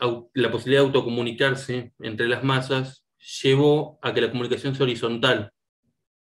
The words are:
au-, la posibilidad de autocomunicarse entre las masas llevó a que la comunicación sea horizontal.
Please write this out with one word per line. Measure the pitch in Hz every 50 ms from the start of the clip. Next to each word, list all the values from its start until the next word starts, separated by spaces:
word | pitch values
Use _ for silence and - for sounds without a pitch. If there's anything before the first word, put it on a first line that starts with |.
au-, | 123 123 117 113 - _ _
la | 131 120 110
posibilidad | 113 113 - 127 135 139 143
de |
autocomunicarse | 135 135 131 123 120 120 120 120 120 110 - 143 135 131 135 - - 123 123 120 - _ _
entre | - 117 107 107 117 117
las | 120 117 127
masas | 135 135 131 131 - 135 131 131 135 - _ _ _ _ _ _ - - - -
llevó | 139 135 139 147 147 147 151 - - - _ -
a | 123 110
que | 120
la | 117 113
comunicación | - 123 123 120 123 110 - 139 135
sea | 135 139
horizontal. | 127 120 110 123 117 117 113 117 131 123 110 107 104 _ _ _ _ _ _ _ _ _ _ _ _ _ _ _ _